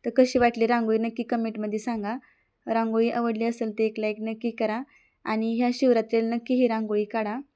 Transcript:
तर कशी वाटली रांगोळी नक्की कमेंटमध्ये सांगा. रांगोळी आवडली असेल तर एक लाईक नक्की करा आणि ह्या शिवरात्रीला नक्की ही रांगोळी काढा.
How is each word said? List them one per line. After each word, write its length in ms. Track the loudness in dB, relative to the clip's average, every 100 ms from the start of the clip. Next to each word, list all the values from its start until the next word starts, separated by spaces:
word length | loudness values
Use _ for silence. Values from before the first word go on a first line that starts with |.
तर 60 | 2 4
कशी 220 | 4 6
वाटली 280 | 2 4 2
रांगोळी 320 | 2 2 0
नक्की 240 | 0 -4
कमेंटमध्ये 560 | -4 -2 -2 -4 -4 -4
सांगा. 380 | -4 -4 -4 -8 _ _ _ _ -2
रांगोळी 440 | 0 2 2 2
आवडली 340 | 0 -2 0
असेल 280 | -2 -2 -4
तर 100 | 0
एक 160 | -2 0
लाईक 160 | -4 -4
नक्की 300 | -6 -4 -6
करा 320 | -2 -4 -4 -8 _ _ _
आणि 300 | -4 -2 0 0
ह्या 120 | 0
शिवरात्रीला 600 | 2 4 4 2 0 0
नक्की 200 | -4 -2
ही 140 | 2 2
रांगोळी 360 | 0 -2 -2
काढा. 340 | -2 -4 -4 -6 -12